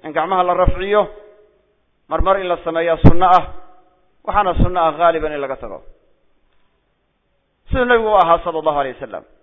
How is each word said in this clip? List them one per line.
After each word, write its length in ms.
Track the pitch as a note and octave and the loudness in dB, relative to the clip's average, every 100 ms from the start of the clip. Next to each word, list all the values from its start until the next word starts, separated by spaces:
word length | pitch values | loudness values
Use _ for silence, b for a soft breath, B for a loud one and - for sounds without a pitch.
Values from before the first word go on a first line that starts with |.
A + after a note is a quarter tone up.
in 80 | D#3 | -8
gacmaha 300 | D3+ E3+ F#3+ | -6 -4 -2
la 120 | F3+ | 0
rafciyo, 540 | F3 F3+ E3 G3 G#3 G3 - - _ _ _ _ _ _ _ _ | 0 0 -2 -2 -2 -2 -8 -20 _ _ _ _ _ _ _ _
marmar 320 | D#3+ E3+ G3 | -4 -2 -2
in 80 | F3+ | -2
la 100 | E3+ | -6
sameeyaa 340 | F3 E3 E3+ D#3+ F#3 | -4 -4 -2 4 6
sunno 180 | - F#3 | 8 6
ah, 180 | F3+ - - - - _ _ _ _ - | 4 2 -14 -18 -20 _ _ _ _ -4
waxaana 280 | G3+ F#3+ E3+ | -2 0 2
sunno 180 | F3 F3+ | 0 2
ah 120 | E3 | -2
ghaaliban 400 | D#3 E3+ D#3+ D3+ | 2 0 0 -6
in 80 | D3 | -8
laga 160 | C3+ C3 | -8 -10
tago. 260 | A2+ F2+ - _ _ _ _ _ _ _ _ _ _ _ _ _ _ _ _ _ - | -12 -16 -20 _ _ _ _ _ _ _ _ _ _ _ _ _ _ _ _ _ -6
Siduu 140 | C4 | -2
Nabigu 240 | B3 A#3+ A3 | 2 0 2
u 60 | G3+ | 2
ahaa 220 | E3+ E3+ | 4 2
sallallahu 340 | F3 D#3+ D#3 D3 | 0 -4 -4 -4
alayhi 160 | C3+ A#2+ | -6 -8
wasallam 240 | B2+ F2+ _ _ | -14 -14 _ _